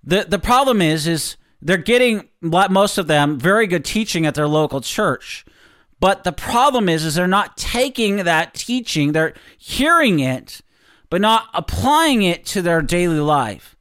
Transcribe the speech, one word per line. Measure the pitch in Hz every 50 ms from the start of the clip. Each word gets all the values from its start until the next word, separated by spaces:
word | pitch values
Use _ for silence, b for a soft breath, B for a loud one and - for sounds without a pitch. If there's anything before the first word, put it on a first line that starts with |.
| _
the, | 135 165 202 196
the | - 196 190
problem | - - 247 254 277 269 247 208 175
is, | 156 156 160 147
is | 165 165 143 - - - - _ _ _ _
they're | - 147 185
getting, | 185 - - 233 247 254 247 220 202 - _ _ _ -
lo-, | 165 165 180 196 202
most | 190 196 196 202 - -
of | 185
them, | 147 156 147 143 147 151 135
very | 123 175 196 220 226 190
good | 175 175 135
teaching | - - 214 226 - - 175 160
at | 151 139
their | 147 151 147
local | 151 156 156 143 127 135
church. | 120 - - - 214 175 131 - - - - - - b b b b b b b b b b b
But | - 185 196 285 -
the | 180 147
problem | - - - - 240 254 294 262 247 214 180
is, | 165 160 156
is | 160 147
they're | 175 180 185
not | 190 202 196 - _
taking | - - - - 240 254 277 - - 226 202 196
that | 208 185 170 165 156 170 165 _
teaching. | - - - 240 254 226 - - 156 147 143 151
They're | 156 160 160 - B B B B
hearing | B _ - - - 262 311 339 339 311 240 190 151
it, | 135 127 127 127 - - - - _ b b b b b b b b b
but | 165 180
not | 202 214 226 226 - - -
applying | - 165 - - - 190 262 294 311 330 311 269 226 202
it | 180 170 - -
to | - - 202 180
their | 175 170 165 151
daily | 123 170 175 175 175 165 151
life. | 147 151 151 143 127 110 101 - - - _ _